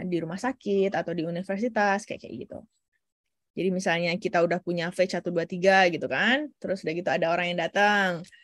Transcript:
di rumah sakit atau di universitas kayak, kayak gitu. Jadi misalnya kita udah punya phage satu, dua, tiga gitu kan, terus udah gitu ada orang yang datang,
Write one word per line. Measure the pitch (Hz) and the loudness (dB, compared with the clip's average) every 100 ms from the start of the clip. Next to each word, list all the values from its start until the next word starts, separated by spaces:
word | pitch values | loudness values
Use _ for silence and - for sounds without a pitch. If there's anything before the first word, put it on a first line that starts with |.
| 180 | -4
di | 170 | -4
rumah | 165 190 | -4 -4
sakit | 254 262 208 196 196 170 | -6 -4 -2 0 2 0
atau | 175 | -4
di | 170 165 | -4 -4
universitas | 170 190 196 240 220 202 202 - | -6 -6 -4 -2 2 2 2 -2
kayak, | - | -12
kayak | - - - | -12 -14 -12
gitu. | - - _ _ _ _ _ _ _ _ | -16 -18 _ _ _ _ _ _ _ _
Jadi | - 185 | -4 -2
misalnya | 185 185 170 175 175 | 0 0 0 0 -2
kita | 180 175 | 0 2
udah | 170 175 | 2 0
punya | 180 175 170 | -2 -4 -4
phage | - 190 | 0 0
satu, | 175 175 | 0 -2
dua, | 170 | -4
tiga | 170 180 190 190 180 | -4 0 4 6 6
gitu | 160 123 | 2 -2
kan, | 135 208 269 302 - | 0 2 0 -2 -8
terus | - 190 | -6 -4
udah | 233 175 | -4 -4
gitu | 180 | -2
ada | 170 165 | 0 2
orang | 175 175 | 0 0
yang | 175 | -2
datang, | 170 202 208 202 185 170 180 - | -2 2 4 4 2 -2 -8 -20